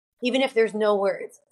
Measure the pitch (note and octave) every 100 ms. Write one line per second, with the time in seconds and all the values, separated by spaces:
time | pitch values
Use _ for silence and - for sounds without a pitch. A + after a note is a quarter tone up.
0 | _ _ B3 B3+ C4 A3+ A3 G#3 G#3+ G#3
1 | G3 - - - _